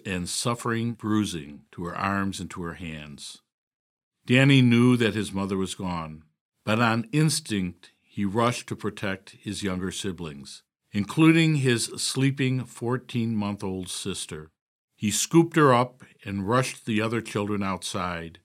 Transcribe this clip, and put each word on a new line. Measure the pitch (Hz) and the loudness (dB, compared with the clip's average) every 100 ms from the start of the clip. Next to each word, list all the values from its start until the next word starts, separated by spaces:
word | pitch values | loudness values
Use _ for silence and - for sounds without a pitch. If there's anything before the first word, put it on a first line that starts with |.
| 104 | -6
and | 90 85 | -6 -4
suffering | - 123 120 120 113 117 | -4 -4 -4 -4 -4 -4
bruising | 113 107 107 95 85 71 69 _ | -4 0 0 0 -4 -10 -16 _
to | - | -10
her | 87 90 | -8 -2
arms | 98 98 98 92 | -2 0 -2 -6
and | 85 | -10
to | 95 | -10
her | 85 | -10
hands. | 80 85 78 76 69 - - _ _ _ _ _ _ _ _ | -10 -12 -12 -14 -16 -16 -18 _ _ _ _ _ _ _ _
Danny | - 127 139 139 | 2 6 8 8
knew | 123 117 123 123 | 8 8 6 6
that | 113 | 2
his | 104 95 | 0 -4
mother | 95 95 98 | -4 -4 -2
was | 92 | -4
gone, | - 92 87 80 78 _ _ _ _ | -6 -6 -6 -8 -14 _ _ _ _
but | 107 113 | -2 2
on | 117 113 110 | 2 0 0
instinct, | 151 156 - - 104 90 - - _ | 2 2 0 -2 -2 -2 -6 -20 _
he | _ - | _ -4
rushed | 98 110 120 120 - | -2 2 0 0 -6
to | 101 | -8
protect | 104 - 101 95 - - | -8 -6 -6 -6 -12 -14
his | 107 95 | -10 -6
younger | 101 90 92 | -4 -4 -6
siblings, | - 98 85 82 71 67 - _ _ _ | -6 -8 -8 -10 -12 -16 -20 _ _ _
including | 101 101 - 160 165 160 147 | -6 -2 4 6 6 4 2
his | 131 117 - - | 2 0 -2 -6
sleeping | - 131 139 139 131 127 | -4 0 0 2 -2 -2
fourteen-month-old | 113 - 117 127 - 120 113 110 101 101 98 92 90 | -6 -8 -4 -4 -4 -4 -2 -2 -4 -4 -6 -6 -8
sister. | - 101 90 - 78 78 _ _ _ _ | -8 -8 -8 -8 -12 -14 _ _ _ _
He | _ 107 | _ -2
scooped | - - 165 165 165 | 0 4 4 6 6
her | 143 | 6
up | 120 123 - - _ | 6 2 -6 -20 _
and | 101 98 95 | -8 -4 0
rushed | 127 131 - - | 2 0 -4 -4
the | 107 | -2
other | 110 117 | 0 -4
children | - 107 104 104 | -4 -4 -4 -4
outside, | 98 92 - 101 90 85 82 - | -4 -6 -6 -6 -6 -6 -10 -16